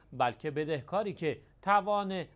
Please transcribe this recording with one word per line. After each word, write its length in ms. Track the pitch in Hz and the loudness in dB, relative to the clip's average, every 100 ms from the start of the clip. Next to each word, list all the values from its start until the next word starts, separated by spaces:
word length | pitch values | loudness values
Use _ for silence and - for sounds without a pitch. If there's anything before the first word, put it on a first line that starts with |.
| - | -12
بلکه 380 | 123 123 117 156 | 0 0 0 -4
بدهکاری 600 | 143 156 147 - 190 214 | -2 -2 -2 -2 -2 -2
که 280 | - 160 - - _ | -2 -2 -2 -8 _
توان 600 | - 202 196 208 196 190 147 | 2 4 4 0 0 -4 -6